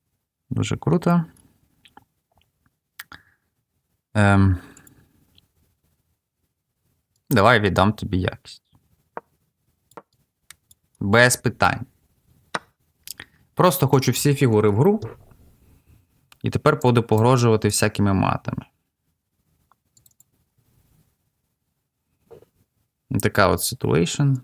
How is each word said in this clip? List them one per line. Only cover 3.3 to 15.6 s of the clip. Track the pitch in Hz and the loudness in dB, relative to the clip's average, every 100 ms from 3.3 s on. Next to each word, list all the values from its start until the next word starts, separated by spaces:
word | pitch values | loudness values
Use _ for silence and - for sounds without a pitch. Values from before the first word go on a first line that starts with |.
| _ _ _ _ _ _ _ _ | _ _ _ _ _ _ _ _
Ем. | 110 101 98 98 90 - - _ _ _ _ _ _ _ _ _ _ _ _ _ _ _ _ _ _ _ _ _ _ _ _ - | 0 2 4 4 0 -6 -20 _ _ _ _ _ _ _ _ _ _ _ _ _ _ _ _ _ _ _ _ _ _ _ _ -4
Давай | 127 117 120 | 2 4 4
віддам | 101 90 98 | 2 0 0
тобі | - 92 92 | -2 -6 -6
якість. | 90 - - - _ _ _ _ _ - _ _ _ _ _ _ _ - _ _ _ _ _ - _ _ _ - | -6 -8 -20 -20 _ _ _ _ _ -20 _ _ _ _ _ _ _ -20 _ _ _ _ _ -20 _ _ _ -10
Без | 101 113 123 - | 0 4 4 4
питань. | 123 - 92 - - _ _ _ _ _ _ - _ _ _ _ - - - _ _ | -4 -2 -2 -2 -10 _ _ _ _ _ _ -14 _ _ _ _ -20 -20 -20 _ _
Просто | - 180 175 135 | -2 0 0 2
хочу | 139 131 | 2 0
всі | 123 147 | -2 -2
фігури | 139 135 107 104 | 0 0 2 2
в | 101 | 2
гру. | 160 220 - - _ _ _ _ | 0 0 -6 -16 _ _ _ _